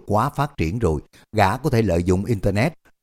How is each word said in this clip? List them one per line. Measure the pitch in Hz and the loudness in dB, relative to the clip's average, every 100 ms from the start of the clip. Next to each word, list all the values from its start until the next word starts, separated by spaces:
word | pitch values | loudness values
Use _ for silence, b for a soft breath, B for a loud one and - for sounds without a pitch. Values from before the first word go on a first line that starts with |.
| - | 0
quá | 101 135 | 0 0
phát | - 147 - | -2 -6 -4
triển | 80 113 | -4 0
rồi, | 85 76 - b b | 0 -2 -6 b b
gã | 104 95 123 | 0 2 2
có | 147 | 0
thể | 117 | 0
lợi | 107 87 | 2 2
dụng | 87 92 | 2 0
Internet, | 104 107 101 98 151 - _ _ | 0 -2 -2 0 -2 -4 _ _